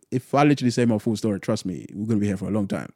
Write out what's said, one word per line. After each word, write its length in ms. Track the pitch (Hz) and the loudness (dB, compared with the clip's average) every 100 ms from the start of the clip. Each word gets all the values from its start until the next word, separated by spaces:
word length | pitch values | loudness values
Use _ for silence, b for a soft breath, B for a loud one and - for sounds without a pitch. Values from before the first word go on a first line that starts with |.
| - | -6
if 240 | 123 - | -6 0
I 100 | 139 | 4
literally 280 | 147 139 123 | 4 4 2
say 140 | 120 117 | 2 2
my 120 | 107 | 2
full 200 | 117 107 | 0 -2
story, 220 | 110 98 | -2 -2
trust 260 | - 110 92 | -2 -4 -4
me, 180 | 78 - | -8 -8
we're 140 | - 107 | -6 -2
gonna 120 | 107 | 0
be 80 | 104 | 0
here 100 | 95 | -2
for 100 | 92 | -2
a 40 | |
long 160 | 107 98 | -2 -2
time. 220 | - - | -4 -6